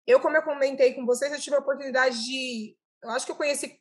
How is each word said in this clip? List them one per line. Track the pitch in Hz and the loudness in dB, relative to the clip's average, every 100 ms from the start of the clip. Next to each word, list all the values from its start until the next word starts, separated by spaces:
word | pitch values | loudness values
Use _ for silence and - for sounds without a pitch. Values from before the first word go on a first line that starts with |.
Eu, | - 254 | 4 4
como | 302 302 | 4 0
eu | |
comentei | 311 285 269 269 262 | 0 0 0 4 2
com | 269 240 | 2 -2
vocês, | 247 285 | 0 -2
eu | 294 | -4
tive | - | -2
a | 277 | 0
oportunidade | 269 269 269 254 262 233 | 0 -4 -2 0 2 0
de, | 233 262 254 233 214 - _ _ | -6 -6 -4 -6 -10 -14 _ _
eu | 226 | -6
acho | 240 | -6
que | - | -4
eu | - | -4
conheci | 302 285 262 - | -2 -2 -6 -6